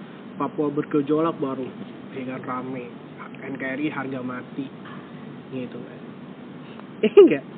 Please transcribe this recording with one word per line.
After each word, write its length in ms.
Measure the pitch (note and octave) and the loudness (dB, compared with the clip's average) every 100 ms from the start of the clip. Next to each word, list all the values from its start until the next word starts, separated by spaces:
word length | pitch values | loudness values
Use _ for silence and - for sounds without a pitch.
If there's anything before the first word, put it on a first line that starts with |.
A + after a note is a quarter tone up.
| - - - - | -14 -14 -12 -4
Papua 380 | C#3+ - D3 | -4 0 0
bergejolak 640 | C#3+ C#3+ D3+ C#3+ D3+ E3 D#3 | 2 2 2 4 4 2 0
baru, 320 | C#3 C3 B2 - - - - C3+ | -2 -2 -6 -8 -12 -12 -10 -8
ya 80 | B2+ - | -6 -6
kan, 60 | |
rame. 480 | - B2+ B2+ C3 A#2+ A#2 - - - - | -6 -6 -6 -8 -8 -12 -14 -14 -14 -12
N 160 | C#3 | -10
K 100 | C3+ | -6
R 160 | C3 C3 | -4 -2
I 80 | D3+ | -2
harga 260 | C#3 C3 C3 B2 | -2 -6 -4 -6
mati. 400 | B2 - - C3 - - - - - - - - | -6 -8 -8 -8 -8 -12 -12 -12 -14 -12 -14 -10
Gitu 240 | C3 B2 A#2 | -8 -8 -8
kan. 220 | G2 - - - - - - - - - - - A3 | -12 -12 -14 -14 -14 -14 -14 -14 -14 -14 -14 0 6
Eh, 60 | - | 12
enggak? 300 | F4 C#3+ - | 12 10 -2